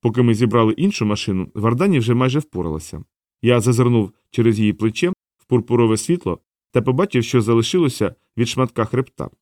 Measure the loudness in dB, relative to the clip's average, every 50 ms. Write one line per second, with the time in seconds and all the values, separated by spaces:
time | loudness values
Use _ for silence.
0 | _ -2 0 2 2 2 2 2 0 2 2 2 2 2 2 0 -2 -2 -2 -2
1 | -2 -2 -2 -4 -4 -4 -4 -4 -4 -6 _ -2 0 0 0 2 0 0 2 0
2 | 0 0 0 0 0 0 -2 -2 -6 _ _ -6 -6 -4 -6 -8 -10 -12 -16 -16
3 | -18 _ _ _ _ _ _ _ 0 2 2 2 2 2 2 2 2 2 2 2
4 | 0 -2 _ _ _ _ _ 0 2 2 2 2 2 0 0 0 -2 -4 -2 0
5 | -2 -2 -2 _ _ _ _ _ _ _ 0 0 0 0 2 2 2 2 2 0
6 | 0 -2 -2 -2 -2 -6 -6 -6 _ _ _ _ _ _ _ -2 0 0 0 0
7 | 0 0 0 -2 -2 2 0 0 2 4 2 2 2 0 0 0 0 0 -2 -2
8 | -4 -6 -6 _ _ _ _ -4 -4 -4 0 -2 -4 -2 _ -4 -4 -2 -2 -4
9 | -4 -4 _ _ -14 -14 _ _